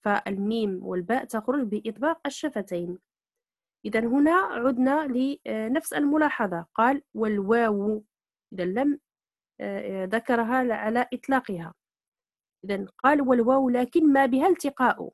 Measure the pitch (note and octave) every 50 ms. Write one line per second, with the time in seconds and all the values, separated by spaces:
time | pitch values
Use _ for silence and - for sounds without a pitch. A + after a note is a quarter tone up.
0 | _ G#3 G3+ G3+ - G3 G3 F#3+ G3 G#3 A3+ A#3 A3 G3+ F#3+ F#3 F#3+ F#3+ F#3 F3+
1 | F3+ F3 A3+ B3+ - - - A3 G#3+ - B3+ C#4+ C4 G#3 F#3+ G#3+ G#3 A3 G#3+ -
2 | A#3 D4+ E4 E4 _ D4 C#4 - - D4+ - G#3+ F#3+ G3 F#3 F3 F3 F3 F3+ F#3
3 | _ _ _ _ _ _ _ _ _ _ _ _ _ _ _ _ _ G#3+ G#3 A3
4 | A3+ A#3 A#3+ C#4 C#4+ D4+ E4+ F4+ G4 - - A#3 A#3 C4 C4+ A#3 B3+ C4 C#4 D4+
5 | D#4 C#4+ B3 B3 C4 C4+ C#4+ - _ - A3 A3 A3 A3+ B3+ D#4+ D#4+ - - D4+
6 | D4 C#4+ C#4+ D#4 D#4 D4 - - A3+ G3 F3+ E3+ E3+ _ _ - A3+ A#3+ C4+ C#4+
7 | - _ _ A3 A3 G#3+ G#3+ G3+ G3 F#3+ A3+ A#3 A#3 A3+ G#3+ G3+ G3 G#3 G#3+ G#3+
8 | G#3+ _ _ _ _ _ _ _ _ _ - F#3 F3 F3+ F#3 A3+ C4+ D4 C#4+ C#4+
9 | _ _ _ _ _ _ _ _ _ _ _ _ G#3+ G3+ G3+ G3 - G#3 G3 F#3+
10 | F#3+ F#3 G3 A#3 A#3 - B3+ A#3 A#3 A3 B3 C4 B3+ B3 A3 - G#3+ G#3+ A3+ A#3+
11 | B3 - - B3 - - C#4 C4 B3+ - G3+ E3+ E3 D#3 - _ _ _ _ _
12 | _ _ _ _ _ _ _ _ _ _ _ _ - F#3+ G3+ G3 G3 F#3+ _ _
13 | - B3+ D4 D4 C#4 B3 B3+ A#3+ A3+ A3+ C4 C4+ C4+ B3+ A#3+ B3 B3+ B3 - E4+
14 | D#4+ D4+ C#4 C4+ C4+ C4+ A#3+ C4 C#4+ F#4+ F4+ E4+ - - - - C4 A#3 - -
15 | - -